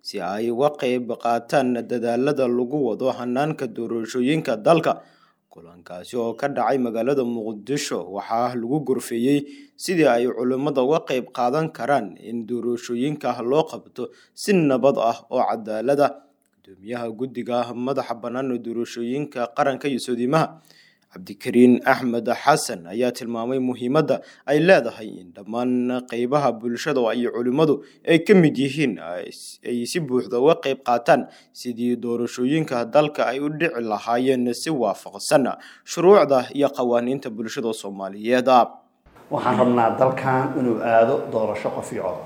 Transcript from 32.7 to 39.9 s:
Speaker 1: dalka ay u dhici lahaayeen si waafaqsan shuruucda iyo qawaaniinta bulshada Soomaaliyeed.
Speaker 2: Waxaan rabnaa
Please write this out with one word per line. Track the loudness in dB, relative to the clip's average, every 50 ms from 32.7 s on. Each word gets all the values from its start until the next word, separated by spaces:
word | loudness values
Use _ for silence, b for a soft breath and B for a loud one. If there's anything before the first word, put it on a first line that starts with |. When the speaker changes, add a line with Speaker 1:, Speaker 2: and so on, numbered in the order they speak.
| -2 -2 -4 4
Speaker 1:
dalka | 4 4 4 4 0 0 0 0
ay | 0 -2
u | -4
dhici | -4 -2 -2 -2 -2 -2 -4
lahaayeen | -4 -4 -4 -4 -2 0 0 2 4 2 2 2 2 -2 -2 -4
si | -4 -4 -2
waafaqsan | 0 0 -2 -2 -4 -8 -16 -14 -10 -2 2 2 4 4 2 -4 B B B B B B
shuruucda | -10 -6 2 6 8 8 8 8 6 4 2 2 -2
iyo | -2 0 0 0 0
qawaaniinta | -2 -2 2 2 0 0 0 -4 -4 -6 -10
bulshada | -10 -8 -10 -8 -6 -6 -4 -4
Soomaaliyeed. | -6 -6 -8 -12 -10 -8 -10 -10 -10 -8 -2 0 2 2 4 6 8 8 6 6 0 -16 _ _ _ _ _ -20 _ -20 -12 -6
Speaker 2:
Waxaan | -6 -2 0 2 4 4 4
rabnaa | 4 4 4 4 2